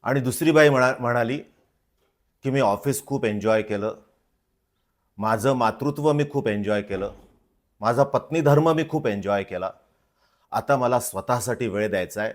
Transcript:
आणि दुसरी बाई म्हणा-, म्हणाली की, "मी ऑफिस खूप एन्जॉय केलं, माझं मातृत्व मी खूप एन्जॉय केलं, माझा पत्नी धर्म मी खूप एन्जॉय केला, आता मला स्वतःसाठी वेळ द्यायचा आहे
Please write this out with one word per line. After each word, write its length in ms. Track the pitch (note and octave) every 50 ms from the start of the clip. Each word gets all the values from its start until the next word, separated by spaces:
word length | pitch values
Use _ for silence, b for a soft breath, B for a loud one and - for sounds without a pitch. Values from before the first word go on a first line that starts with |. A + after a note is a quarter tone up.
आणि 180 | - A#2 C3+ C#3
दुसरी 300 | B2 B2+ A#2+ - E3 D#3+
बाई 180 | D#3 D#3 D3+ D3
म्हणा-, 320 | C#3 B2+ B2+ B2+ C3 B2
म्हणाली 380 | B2 A#2+ A#2+ A#2+ A#2 A2+ C3 D3+ - _ _ _ _ _ _ _ _ _ _ _ _ _ _ _ _ _ _ _
की, 80 | - C3+
"मी 100 | C3 C#3
ऑफिस 460 | B2+ G2+ G2+ G#2 - C#3 C3 - -
खूप 180 | - C#3 B2+ A#2
एन्जॉय 380 | A2 G#2 G#2 F#2+ A2 A2 A2
केलं, 380 | G#2+ - G#2 G2+ G2+ A2 - - _ _ _ _ _ _ _ _ _ _ _ _ _ _ _ _ _ _ _ _ _ _ _ -
माझं 340 | G#2 A2 A2+ G#2+ G2+ C3+
मातृत्व 600 | C3+ B2+ A#2 A2 G#2+ - B2+ C#3+ C#3+ D3 D3 D#3
मी 120 | D3 D3 D3 C#3+
खूप 160 | - C#3+ - A#2
एन्जॉय 340 | G#2 G#2 G2+ G2+ G#2 G#2
केलं, 320 | G2+ - G2 F#2 G2 G#2 - - - _ _ _ _ _ _ _ _ _ _ _
माझा 240 | G#2 A2+ A#2+ B2+ C#3
पत्नी 360 | C#3 - - - - D3+ E3+
धर्म 320 | D3 C#3+ C#3+ D3+ D#3 E3
मी 120 | D#3+ D#3 D#3 D3+
खूप 180 | D#3 D#3 D3
एन्जॉय 360 | C3 G#2 G2+ F#2 G2 G2+ G2+
केला, 280 | G2 - F#2+ F2 F#2 F#2 - _ _ _ _ _ _ _ _ _ _ _ _ _ _ _
आता 240 | - A2+ - - C#3+
मला 240 | C3+ B2 A#2+ B2+ A#2+
स्वतःसाठी 680 | - - - F#2+ F#2+ - B2 A#2+ G2+ B2 A#2 A2 B2 A2
वेळ 220 | F#2 G#2 G#2+ G#2+
द्यायचा 320 | G2+ F#2+ F2+ E2+ - G#2+
आहे 120 | G#2+ A2